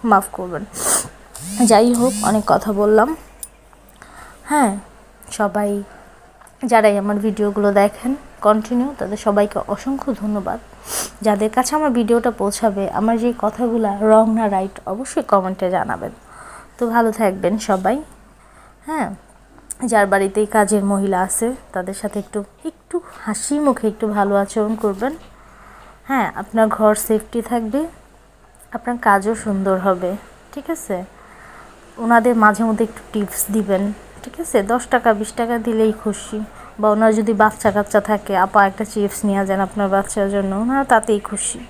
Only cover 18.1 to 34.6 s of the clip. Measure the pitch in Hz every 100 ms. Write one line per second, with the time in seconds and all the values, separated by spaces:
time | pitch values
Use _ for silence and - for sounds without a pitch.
18.1 | - - _ - - - _ - 311 240
19.1 | 196 - - _ - - - 247 226 202
20.1 | 196 196 196 208 220 202 214 196 196 196
21.1 | 185 190 - 226 262 - 190 180 196 208
22.1 | 208 196 214 202 _ 320 - _ 349 -
23.1 | - - 214 - 294 294 254 214 214 214
24.1 | 208 202 202 196 - 214 220 214 190 240
25.1 | 320 - - - - - - - - -
26.1 | 269 196 - 202 220 220 - 214 214 -
27.1 | 220 214 240 226 240 226 262 320 - -
28.1 | - _ _ _ _ - - - 240 233
29.1 | 196 196 220 220 196 196 190 190 180 180
30.1 | 202 - - - - 269 330 - 185 190
31.1 | - - - - - - - - - 233
32.1 | 233 226 226 214 202 226 214 220 - -
33.1 | 214 196 - - 208 196 190 202 208 -
34.1 | - - - 330 233